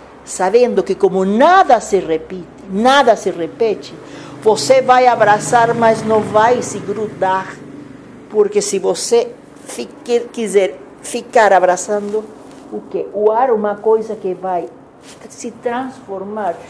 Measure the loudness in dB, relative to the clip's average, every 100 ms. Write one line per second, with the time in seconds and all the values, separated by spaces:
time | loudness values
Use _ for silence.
0 | -20 -20 -14 -4 2 4 2 0 -2 0
1 | 0 0 0 2 4 4 4 2 2 -2
2 | 0 -4 -6 -14 -14 -18 -8 0 2 4
3 | 4 2 0 -6 -6 -4 -2 -4 -8 -18
4 | -18 -18 -18 -4 0 0 4 2 4 4
5 | 4 4 4 2 2 2 2 2 2 2
6 | 0 0 2 2 2 2 -4 -8 -8 -8
7 | -8 -4 -2 -2 -6 -14 -18 -20 -20 -20
8 | -20 -20 -6 0 0 0 -2 -2 -2 -4
9 | 0 0 0 -8 -20 -20 -16 -14 -14 -12
10 | -4 -2 -2 -8 0 2 0 -4 -18 -20
11 | -10 -10 0 4 6 6 4 0 -2 -6
12 | -4 -6 -8 -18 -20 -20 -16 -14 -10 -10
13 | -8 0 0 2 2 0 -2 -2 0 0
14 | -2 -8 -8 -6 -6 -6 -6 -14 -20 -20
15 | -20 -20 -20 -16 -16 -10 -8 -6 -8 -12
16 | -14 -12 -10 -8 -6 -8